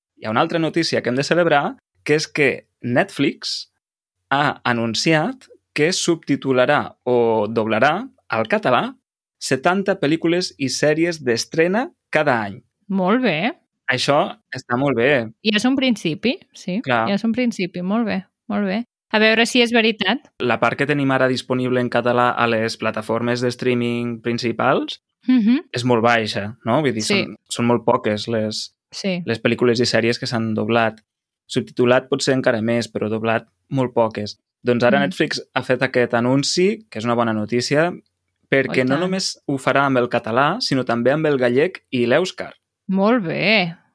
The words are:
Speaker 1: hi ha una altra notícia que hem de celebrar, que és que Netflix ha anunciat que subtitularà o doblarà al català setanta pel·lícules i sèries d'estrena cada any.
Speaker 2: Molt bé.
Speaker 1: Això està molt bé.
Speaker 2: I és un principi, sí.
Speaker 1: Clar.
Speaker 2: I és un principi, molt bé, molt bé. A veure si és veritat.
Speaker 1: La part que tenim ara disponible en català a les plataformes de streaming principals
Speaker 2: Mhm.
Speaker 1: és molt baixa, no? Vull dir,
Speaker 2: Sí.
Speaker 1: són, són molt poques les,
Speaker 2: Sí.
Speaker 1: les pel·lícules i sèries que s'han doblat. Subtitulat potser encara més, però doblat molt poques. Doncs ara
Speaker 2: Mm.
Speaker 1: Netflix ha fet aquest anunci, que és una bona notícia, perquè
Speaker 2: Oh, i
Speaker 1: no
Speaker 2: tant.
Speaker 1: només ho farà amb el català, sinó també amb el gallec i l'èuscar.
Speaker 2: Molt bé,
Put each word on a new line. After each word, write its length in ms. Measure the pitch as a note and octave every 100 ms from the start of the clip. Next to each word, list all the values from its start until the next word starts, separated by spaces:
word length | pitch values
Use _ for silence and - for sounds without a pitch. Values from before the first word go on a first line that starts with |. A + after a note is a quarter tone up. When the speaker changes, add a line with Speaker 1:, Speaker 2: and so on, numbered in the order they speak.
| _ _
Speaker 1:
hi 80 | A2
ha 60 |
una 100 | A#2
altra 180 | E3 E3+
notícia 420 | D#3 E3+ D#3 A#2
que 80 | A#2
hem 60 | B2
de 80 |
celebrar, 520 | C#3+ E3+ E3+ D3 E3+ C4+ _ _
que 120 | - D3+
és 120 | -
que 400 | - C3+ E2 - _
Netflix 920 | B2 B2 G3+ - C#3+ - - - - _ _ _ _ _ _
ha 280 | C#3 C#3+ -
anunciat 840 | B2+ A#2+ A#2 A2 E3 D#3 F3+ C4 - - _
que 180 | - D#3
subtitularà 1040 | F#3 - E3 - C#3 C3+ B2+ B2+ D3 G#2 - -
o 420 | B2 A#2 A2 G#2
doblarà 600 | A#2 G#2+ A2 C#3 F3 C4+ - _
al 200 | A2+ A2+
català 460 | - C#3 B2 G#3 - _ _ _ _
setanta 580 | - C3 F3 F#3+ G3 F#3
pel·lícules 540 | C#3+ D#3+ E3 E3+ F3+ -
i 100 | C3
sèries 520 | - D3 D#3 E3+ D#3+
d'estrena 680 | B2+ A2+ - D3+ F3 G3+ D#4+ - _
cada 320 | D3+ D3 A#2+
any. 200 | G2+ G2 - _ -
Speaker 2:
Molt 320 | G3 F3+ B3
bé. 320 | B3 D3+ G#3+ - _ _ -
Speaker 1:
Això 300 | B2+ - C#3+ G3 - _
està 240 | C3 - B2
molt 200 | C#3+ A#2
bé. 320 | B2+ C#3 A2+ -
Speaker 2:
I 120 | G#3+ G#3
és 80 | B3
un 100 | C4+
principi, 600 | C4 A3 E3+ D3+ A3+ F4+ -
sí. 300 | - - F#3
Speaker 1:
Clar. 220 | - A#2 A2+
Speaker 2:
I 40 |
és 100 | G3
un 80 | A3+
principi, 500 | A3+ B3 G3+ F3 F3+
molt 260 | F3+ A3 G#3+
bé, 180 | F#3+ - _ -
molt 160 | G#3 G3+
bé. 140 | G3+ A#3+ _ _
A 60 | G#3+
veure 220 | A3 A3 A#3
si 160 | B3
és 100 | A#3
veritat. 540 | A#3+ A3 A3 F#3+ B3+ - _
Speaker 1:
La 180 | A#2+ A2+
part 160 | A#2 -
que 100 | C#3+
tenim 240 | D3 C3+
ara 180 | C3 C3
disponible 480 | B2+ - B2+ B2+ B2+
en 100 | B2
català 420 | A#2+ A#2+ A#2+ B2 -
a 120 | A#2
les 280 | A2+ A2+ A2
plataformes 640 | A2+ A2 G#2+ A2+ A#2+ A#2+
de 80 | B2
streaming 640 | B2 B2+ A#2+ A#2+ A#2+ A#2+ A#2
principals 800 | A#2+ A#2 A#2 A2 A#2 F3 D4+ - _ _ -
Speaker 2:
Mhm. 340 | B3+ G#3 C4+ -
Speaker 1:
és 120 | B2 B2
molt 180 | A#2
baixa, 540 | A#2 A#2 G#2+ G#2+ G#2 - A2+
no? 160 | C3+
Vull 120 | C#3+
dir, 80 | A2
Speaker 2:
Sí. 200 | G#2+ G3
Speaker 1:
són, 120 | - G#2 _
són 160 | - A#2+
molt 180 | A#2+ A#2+
poques 420 | A#2+ A2 G#2 A#2
les, 460 | A2+ G#2+ G#2+ - _ _
Speaker 2:
Sí. 300 | - G3 F3+ E3
Speaker 1:
les 160 | A2
pel·lícules 380 | B2 A2+ B2 A#2
i 60 | A#2
sèries 340 | A2+ A#2 A#2
que 60 | -
s'han 260 | A#2 A2+
doblat. 460 | A2 G#2+ A#2 A2+ A2 _ _ _ _ _
Subtitulat 600 | C3+ A2 - B2 B2+ C3
potser 240 | C#3 -
encara 280 | C3 C3 A#2
més, 300 | A2+ A#2 A2+
però 180 | - G#2+
doblat 360 | A2 A2+ A2+ - _ _
molt 240 | C3+ B2
poques. 440 | A#2+ A2 G#2+ G#2 - _ _
Doncs 200 | A#2+ A#2+
ara 160 | A#2+ C#3
Speaker 2:
Mm. 20 |
Speaker 1:
Netflix 380 | C#3 - D#3 - -
ha 80 | C3
fet 180 | C3 B2+
aquest 300 | C3 B2 A#2+
anunci, 720 | A#2 B2 C#3 C#3 - F#3 A3 -
que 100 | A2+
és 60 | A#2+
una 100 | A#2
bona 180 | A#2
notícia, 580 | A2 G#2+ A#2+ A#2+ D3 E3+ F3 - _ _ _ _
perquè 300 | C#3 B2+ -
Speaker 2:
Oh, 20 |
i 20 |
Speaker 1:
no 120 | B2+ C#3
Speaker 2:
tant. 40 |
Speaker 1:
només 400 | F#3 F#3+ F#3 - -
ho 120 | C#3
farà 280 | - C3+ C#3
amb 120 | C3
el 120 | B2
català, 480 | A#2 A2 A2+ D3 A3
sinó 220 | - C3+ B2
també 260 | A#2 B2
amb 140 | D3+ D#3
el 120 | C#3
gallec 460 | B2 B2 F3 - _
i 140 | B2+ A#2
l'èuscar. 460 | C#3 F3+ - E3 - _ _ -
Speaker 2:
Molt 340 | F#3+ G3+ B3
bé, 520 | E3 C#3+ E3+ G#3+ F3 E3+ _